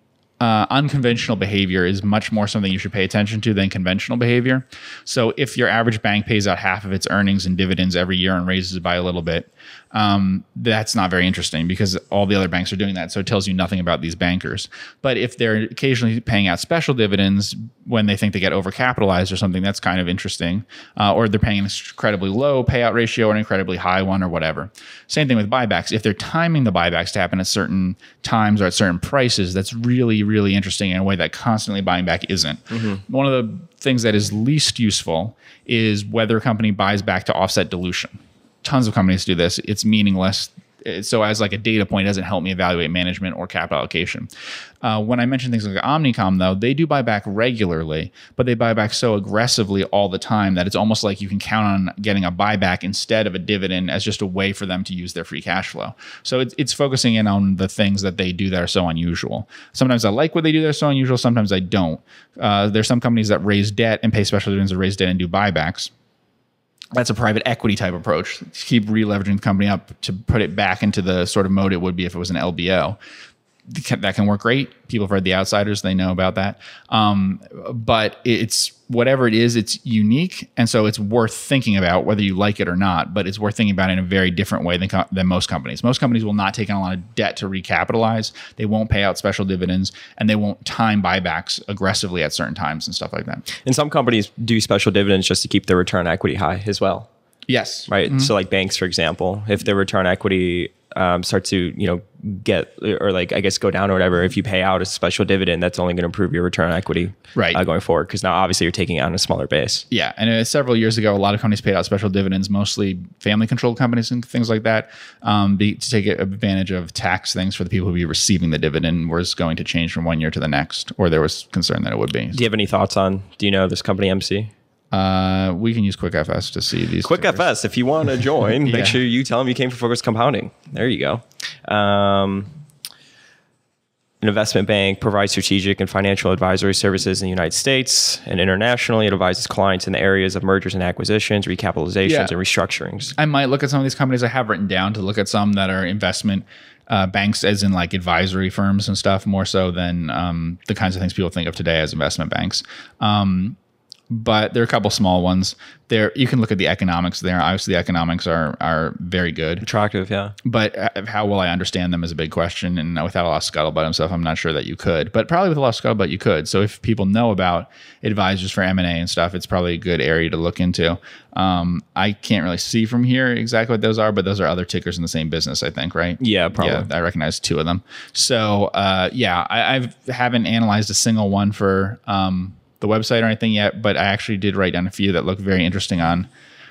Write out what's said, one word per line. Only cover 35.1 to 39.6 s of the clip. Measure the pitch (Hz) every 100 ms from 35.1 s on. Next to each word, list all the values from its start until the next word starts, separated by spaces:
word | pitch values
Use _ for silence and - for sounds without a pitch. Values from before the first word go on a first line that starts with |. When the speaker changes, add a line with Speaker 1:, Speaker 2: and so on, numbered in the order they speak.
| 80 110 - - -
Speaker 1:
is | - 117 110 104
whether | 104 113 110 113
a |
company | 120 110 110
buys | 98 98 101
back | 92 92 -
to |
offset | - 95 - 87
dilution. | 90 90 87 - - - _ _ _
Tons | - 135 113
of |
companies | 104 92 92
do | - 87
this. | 85 -